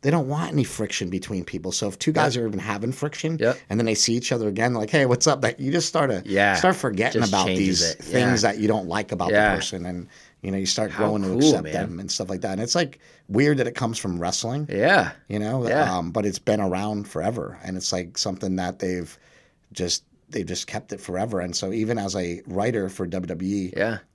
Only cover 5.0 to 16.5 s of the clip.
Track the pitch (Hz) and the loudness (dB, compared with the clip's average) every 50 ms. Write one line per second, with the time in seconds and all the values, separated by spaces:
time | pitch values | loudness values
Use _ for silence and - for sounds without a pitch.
5 | 139 127 123 123 - 160 143 139 131 113 117 - 131 131 143 175 160 - - 165 | 4 4 4 4 4 4 4 4 2 -2 -2 0 -4 0 0 0 0 0 0 0
6 | 151 135 117 92 90 - 95 98 101 101 98 - - 180 185 - - 131 104 92 | 2 2 0 -2 -2 0 2 4 4 6 4 4 4 4 2 4 0 -2 0 2
7 | 110 127 - 110 120 104 98 98 92 90 92 92 95 95 87 85 85 82 80 - | 0 2 2 2 2 4 4 4 2 2 2 2 2 2 2 2 2 0 -2 -6
8 | - - - 127 123 123 127 110 101 113 101 - 104 107 107 110 95 82 85 104 | -8 0 2 2 4 4 4 4 4 2 2 2 2 2 2 2 0 -2 -2 -4
9 | 104 - - 90 87 87 104 104 104 104 98 90 92 - - 92 87 87 90 87 | -2 -2 -2 -2 0 4 4 6 6 6 4 2 -2 -4 -6 -6 -6 -6 -8 -8
10 | 87 - - - - - _ _ - 98 95 98 98 98 - - 110 101 - 110 | -10 -12 -16 -20 -20 -20 _ _ -6 -4 -2 -2 0 0 0 0 -2 -2 0 0
11 | 110 107 107 107 98 95 92 117 139 156 139 98 82 78 78 - 95 - 87 82 | 0 2 2 2 0 0 2 4 6 6 6 4 2 -2 -2 -2 -2 -2 -4 -8
12 | 98 92 - - 104 92 98 92 - 98 95 95 110 120 - 175 175 139 - - | -6 -6 -4 -6 -4 -4 -4 -4 -4 -4 -4 -2 -2 0 0 0 0 -2 -4 -16
13 | _ - - _ _ _ 101 110 139 147 151 135 123 117 120 - 127 117 117 - | _ -20 -20 _ _ _ 2 4 4 4 4 2 2 -2 -2 -2 -2 -2 -2 -2
14 | - 101 90 87 85 87 87 - - 113 123 143 151 147 - 98 107 151 196 185 | -4 -4 -2 -2 -2 -2 -2 -2 -2 -4 -4 -4 -4 -4 0 2 4 6 6 6
15 | 98 - - - _ _ 101 104 104 104 123 135 120 117 113 143 151 123 92 90 | 4 2 -4 -12 _ _ -4 -2 -2 -2 -2 0 0 0 2 2 2 2 0 -2
16 | 85 87 85 113 104 104 95 - _ - | -2 -2 -2 0 0 0 -2 -2 _ 0